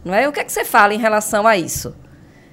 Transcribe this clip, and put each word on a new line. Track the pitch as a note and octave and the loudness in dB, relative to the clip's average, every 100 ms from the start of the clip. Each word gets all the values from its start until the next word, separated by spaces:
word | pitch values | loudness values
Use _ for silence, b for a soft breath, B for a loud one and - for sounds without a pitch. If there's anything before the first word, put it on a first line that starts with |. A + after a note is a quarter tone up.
não | E3+ | -4
é? | G3 C#4 | 0 0
O | |
que | D4 | -2
é | |
que | A#4+ | -6
você | G#4+ - | -6 0
fala | A#3+ G#3 | 4 4
em | G#3+ | 2
relação | A3+ G#3+ - G#3+ A3 | 0 0 0 2 2
a | G3+ | 2
isso? | D#3 - - - b b b b b | 0 -8 -10 -14 b b b b b